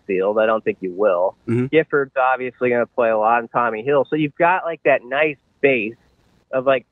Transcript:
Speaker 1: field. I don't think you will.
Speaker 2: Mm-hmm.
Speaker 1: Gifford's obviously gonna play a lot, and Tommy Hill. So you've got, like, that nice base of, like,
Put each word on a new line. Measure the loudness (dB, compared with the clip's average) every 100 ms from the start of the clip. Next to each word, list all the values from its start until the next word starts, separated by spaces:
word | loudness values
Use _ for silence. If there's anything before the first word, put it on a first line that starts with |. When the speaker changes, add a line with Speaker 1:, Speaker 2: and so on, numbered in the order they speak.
| -4
Speaker 1:
field. | -2 0 0
I | 0
don't | 0
think | -2 -6
you | -8
will. | -2 0 2 0 -4 -4
Speaker 2:
Mm-hmm. | -2 0
Speaker 1:
Gifford's | 0 0 -2 -2 -2
obviously | 0 0 -4 -4 0
gonna | 0 -2
play | -2 0
a | 2
lot, | 2 2
and | 0
Tommy | -2 -2 -2
Hill. | -2 0 0
So | -2
you've | -4 0
got, | 0 0
like, | -4 -2
that | 2 0
nice | 0 -2 -2 -4 _ _
base | 0 0 -2 -10 _ _ _ _ _
of, | -4
like, | 0 -2 -2